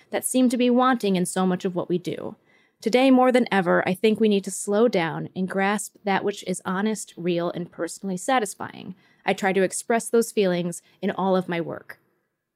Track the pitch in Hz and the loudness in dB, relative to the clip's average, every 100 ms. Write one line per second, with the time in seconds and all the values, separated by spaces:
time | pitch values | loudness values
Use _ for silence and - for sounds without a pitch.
0 | _ 240 - 247 254 247 247 240 254 247 | _ -6 -2 2 2 4 2 4 4 2
1 | 202 185 180 - 185 180 196 175 - 180 | 2 0 0 0 0 0 -2 -4 -2 -4
2 | 170 - - - _ _ _ _ 226 240 | -4 -8 -10 -14 _ _ _ _ 0 4
3 | 269 254 254 247 240 196 175 180 - 185 | 6 6 6 4 2 2 2 2 2 2
4 | 220 214 220 202 190 - - 202 240 202 | 2 2 2 2 0 -8 -2 2 2 2
5 | 165 151 160 - 185 196 196 208 - - | -2 -4 -8 -6 -4 0 0 -2 -6 -10
6 | 202 190 202 202 - 180 - 185 214 214 | -2 0 -2 -4 -6 -6 -4 -2 -2 -2
7 | - - 175 170 170 - 175 - 170 - | -8 -6 -2 -2 -2 -4 -10 -8 -8 -8
8 | 196 180 - 262 208 - - - - 185 | -8 -6 0 0 -2 -8 -14 -12 -16 -16
9 | _ _ - 196 196 190 180 - - 233 | _ _ -4 0 0 2 0 -2 -2 -2
10 | - 233 220 - 196 175 175 170 - _ | 2 0 0 0 2 2 -2 -8 -14 _
11 | 196 - 190 185 185 170 151 - - - | -6 -2 0 0 0 -4 -6 -10 -14 -20
12 | _ _ _ _ _ | _ _ _ _ _